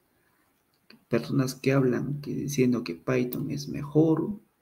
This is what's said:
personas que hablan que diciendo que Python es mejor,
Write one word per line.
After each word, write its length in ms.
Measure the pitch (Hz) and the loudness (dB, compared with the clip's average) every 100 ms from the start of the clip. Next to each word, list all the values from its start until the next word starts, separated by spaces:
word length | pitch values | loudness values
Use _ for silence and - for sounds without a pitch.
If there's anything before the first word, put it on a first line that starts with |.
| _ _ _ _ _ _ _ _ _ - _ | _ _ _ _ _ _ _ _ _ -20 _
personas 460 | 117 - 135 127 | -2 0 0 0
que 180 | - 135 | -2 2
hablan 480 | 139 127 117 135 143 | 4 4 2 -2 -6
que 140 | - | -6
diciendo 500 | - - - 127 120 | -6 -2 2 2 2
que 100 | - | -2
Python 560 | - - 127 123 - - | -6 -2 0 0 -4 -6
es 180 | 147 - | -6 -8
mejor, 680 | 143 143 151 160 160 208 202 - _ | -8 0 4 4 4 0 -6 -12 _